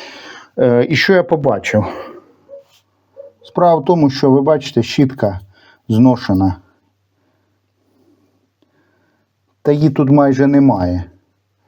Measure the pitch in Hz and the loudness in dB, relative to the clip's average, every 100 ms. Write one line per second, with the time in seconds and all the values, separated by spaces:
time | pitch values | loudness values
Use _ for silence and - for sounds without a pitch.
0 | - - - - - - 127 120 123 147 | -20 -20 -20 -20 -14 -2 0 2 0 -2
1 | - 185 175 156 139 98 - 107 - - | 2 0 0 -2 -2 -4 -2 -2 -4 -8
2 | - - _ _ _ - _ _ _ _ | -16 -20 _ _ _ -20 _ _ _ _
3 | _ - - _ - - 175 160 139 175 | _ -20 -20 _ -10 0 2 2 0 0
4 | 143 - 139 135 143 151 - 120 113 - | 0 0 2 2 2 -2 -2 -4 -2 -2
5 | 131 - 104 90 - _ _ _ - 110 | -2 -2 -6 -6 -14 _ _ _ -4 2
6 | 131 123 - 95 95 90 _ _ _ _ | 2 2 -2 -2 -2 -4 _ _ _ _
7 | _ _ _ _ _ _ _ _ _ _ | _ _ _ _ _ _ _ _ _ _
8 | _ _ _ _ _ _ _ _ _ _ | _ _ _ _ _ _ _ _ _ _
9 | _ _ _ _ _ _ 147 147 151 139 | _ _ _ _ _ _ -2 0 0 0
10 | 135 147 143 131 143 143 135 101 90 90 | 2 2 2 2 2 4 2 2 -2 -4
11 | 87 _ _ _ _ _ | -8 _ _ _ _ _